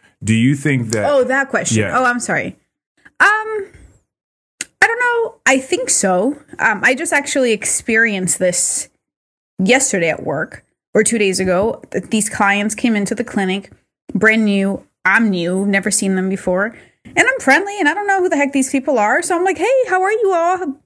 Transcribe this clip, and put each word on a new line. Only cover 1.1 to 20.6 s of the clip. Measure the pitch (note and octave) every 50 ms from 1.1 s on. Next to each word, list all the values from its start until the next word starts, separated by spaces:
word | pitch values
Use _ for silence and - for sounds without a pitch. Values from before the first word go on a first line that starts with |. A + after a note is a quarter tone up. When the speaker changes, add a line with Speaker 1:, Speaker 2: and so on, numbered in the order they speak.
| D4 C4 B3
Speaker 2:
that | B3 C4 C#4 C4+ -
question. | - - - - - - -
Speaker 1:
Yeah. | F#3 - B3+
Speaker 2:
Oh, | B3+
I'm | A#3+ B3 A#3+
sorry. | - - E3+ C#3 - - - _ _ _ _ _ _ _ _ _ _ - _ -
Um, | E4 G4+ G#4+ G#4+ A4 A4 A4 G#4 F#4+ F4 - - - - _ _ _ _ _ _ _ _ _ _ _ _ _ - - - _ -
I | -
don't | A4+ A#4 A#4+
know. | B4 A#4+ A#4+ A#4 A4+ - - _ -
I | B3+ C4+ C4
think | C4 - - B4 C5 -
so. | - - G3+ F#3+ F#3 F3+ G#3 C4+ D4 - - _ - -
Um, | - F3 G3+ F#3+ G#3
I | A#3+ C4+
just | B3 E4 - D#4+
actually | C#4+ C#4 - - C#4 B3+ A#3
experienced | G#3+ G#3 - - - - - - A3 A3+ A3+ A3+ G3+ F#3+ F#3 E3+ - -
this | F#3 F3+ F3+ - - - - - - - _ _ _ _ _ _ _ _ _ _ _ _ _ -
yesterday | F#3+ F#3+ B3 C4+ C4 - - F#3 E3+ D#3+
at | D3+ - -
work | - C#3+ D3+ D#3 - - - _ _ _ _ _ _ -
or | G#3 G#3+
two | - A#3
days | G#3+ G#3 F#3+ F3+ G3
ago. | F#3+ F#3 F3 F#3 G#3 A3+ - - - -
Th-, | - G3 F3+
these | - A#3 A3 G#3+ -
clients | - - G#3 G3 G3+ G3+ G#3 G#3+ G#3
came | - - A#3+ A3
into | G3+ G3+ - G#3+
the | - A#3
clinic, | - - G#3+ F#3+ F#3 F#3+ G3 - - - _ _ _ _ _ _ - -
brand | F#3 G#3+ A3 A3 A3+ A3
new. | G3+ G3+ G3 G3 G3 F#3+ - - _ _ _ -
I'm | F#3 G3+ A3+ A3+ G#3
new, | F#3+ F3 E3 F3 F#3 F#3+ G3+
never | G3+ G3 G3 F#3+ G#3+
seen | G3 - G3+ F#3+ F#3+
them | F#3 F#3 F#3+
before. | G3 F#3+ - F#3 F3+ F#3 G#3 A#3 - - - _ _ _ -
And | - - -
I'm | G4 B4 C5+ A4
friendly | - C4 C4+ E4 G4+ G4+ G4+ G#4
and | D#4+
I | D4 E4
don't | G4+ G#4
know | G4+ G4 F#4+
who | F4+ F4+
the | E4
heck | C#4+ C#4+ C#4
these | C#4 C4+ B3+ -
people | - C4+ B3+ D#4 C4+ A3+
are. | G#3 G#3+ C4 E4+
So | F4 - F4+
I'm | E4 F4+
like, | F#4+ E4
"Hey, | - F4+ A#4 C5+ C5 A#4+
how | - F#4 F#4 F#4
are | G4
you | A4 A#4 A4 F#4+ F#4
all?" | E4 E4+ F4 F#4 F4+